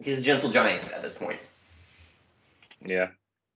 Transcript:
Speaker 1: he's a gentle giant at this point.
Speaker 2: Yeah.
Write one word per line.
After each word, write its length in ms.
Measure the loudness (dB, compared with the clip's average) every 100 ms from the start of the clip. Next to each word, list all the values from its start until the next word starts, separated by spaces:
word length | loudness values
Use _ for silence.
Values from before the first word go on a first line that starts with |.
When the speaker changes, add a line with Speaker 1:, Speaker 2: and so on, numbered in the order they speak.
Speaker 1:
he's 180 | -4 0
a 40 |
gentle 260 | 2 2 4
giant 420 | 4 4 2 -6
at 120 | -8
this 160 | -10 -8
point. 200 | -8 -8 -14 _ _ -20 -20 -20 -20 _ _ _ _ _ -20 -16
Speaker 2:
Yeah. 240 | -4 0 -2 -4 _ _ _